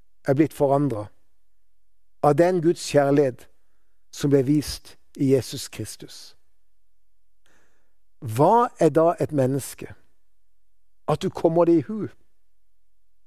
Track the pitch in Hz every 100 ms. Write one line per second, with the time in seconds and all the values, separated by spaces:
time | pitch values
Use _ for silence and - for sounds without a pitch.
0 | - - - 135 110 - 143 139 143 110
1 | 104 - - - - - - - - -
2 | - - 147 143 175 185 160 170 - 143
3 | 139 143 139 120 - - - - - -
4 | - - 147 139 127 151 - - - -
5 | - - 135 131 - - - - 110 -
6 | - - - - - - - - - -
7 | - - - - - - - - - -
8 | - - 127 110 156 233 240 - 165 147
9 | 165 175 139 147 127 139 - - - 107
10 | - - - - - - - - - -
11 | - 147 185 - 170 165 170 170 - 214
12 | 170 - - - - - - - - -
13 | - -